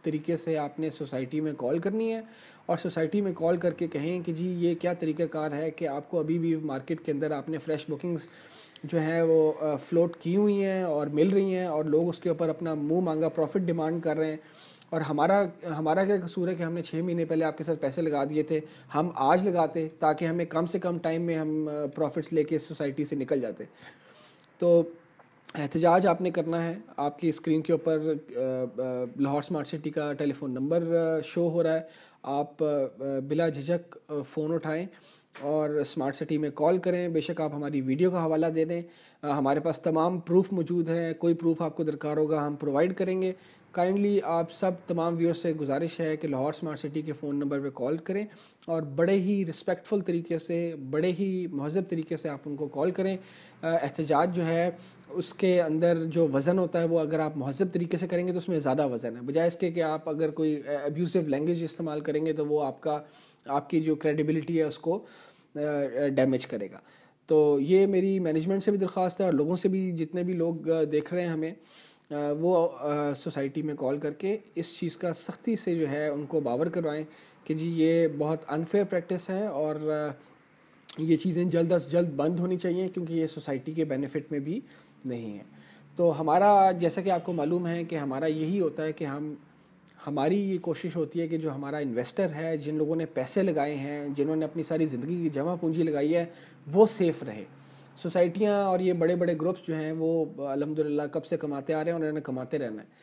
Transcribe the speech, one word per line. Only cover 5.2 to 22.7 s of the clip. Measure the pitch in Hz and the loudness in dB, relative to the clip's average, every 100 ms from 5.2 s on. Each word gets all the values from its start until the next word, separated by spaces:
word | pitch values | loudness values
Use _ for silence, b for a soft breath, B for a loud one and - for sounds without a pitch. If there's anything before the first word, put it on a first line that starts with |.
| 160 156 151 | -2 -2 -4
है | 143 160 | -2 -4
कि | - 165 | -4 -4
आपको | 139 - 170 | -4 -4 -2
अभी | 156 170 | 0 0
भी | 165 160 | 0 0
मार्केट | 156 135 135 165 | -2 -4 -4 -4
के | - | -2
अंदर | 143 151 | -2 -2
आपने | 147 143 156 | -2 -4 -6
फ्रेश | 160 151 - | -4 -4 -4
बुकिंग्स | 143 180 160 - B B B B B 151 | -6 -4 -4 -6 B B B B B -2
जो | 165 | 0
हैं | 156 165 | 2 2
वो, | 165 160 156 | 6 6 4
अ, | - 151 143 | 2 -2 -2
फ्लोट | - 165 170 170 | 0 2 2 0
की | 170 | 0
हुई | 190 208 202 | 2 4 4
हैं | 196 190 | 2 0
और | 180 147 147 | 0 0 2
मिल | 151 180 | 4 6
रही | 196 196 | 4 2
हैं | 185 180 | 0 0
और | 156 156 | 0 2
लोग | 151 170 | 2 2
उसके | - 175 | 0 -2
ऊपर | 160 165 | 0 0
अपना | 151 165 | -2 -2
मुंह | 156 147 175 | -2 0 2
मांगा | 175 156 160 | 2 2 0
प्रॉफिट | 160 151 196 | 0 0 0
डिमांड | 175 165 156 170 | 0 0 0 0
कर | 165 151 | -2 0
रहे | 160 | 0
हैं। | 156 B B B B B | -4 B B B B B
और | 160 | -4
हमारा, | 151 147 165 202 185 - 175 | 0 2 4 4 2 -4 -8
हमारा | 151 160 190 | -2 2 2
क्या | 196 202 | 2 0
कसूर | 175 190 175 | -2 -4 -2
है | 170 | -2
कि | |
हमने | 165 175 | -4 -6
छः | - 160 | -4 -4
महीने | 175 170 | -2 0
पहले | 165 160 | 0 2
आपके | 160 151 | 0 -2
साथ | 156 160 | -4 -2
पैसे | 139 131 | -2 -2
लगा | 160 143 | 0 0
दिए | 139 151 151 | 0 0 0
थे, | 156 156 B B | -2 -4 B B
हम | 147 175 - | -2 0 2
आज | 135 180 196 | 4 4 4
लगाते | 175 160 165 156 - | 2 2 0 -4 0
ताकि | 156 151 | 0 2
हमें | 165 170 170 | 0 -2 0
कम | 160 170 | 0 0
से | 190 | -2
कम | 180 170 | -2 -2
टाइम | 170 165 | -2 -2
में | 175 160 | 0 -2
हम, | 156 156 151 | -2 -2 -2
अ, | 147 143 | -4 -4
प्रॉफिट्स | 151 147 160 151 | -2 -2 -2 -2
लेके | 160 151 156 | 0 2 0
सोसाइटी | - | -4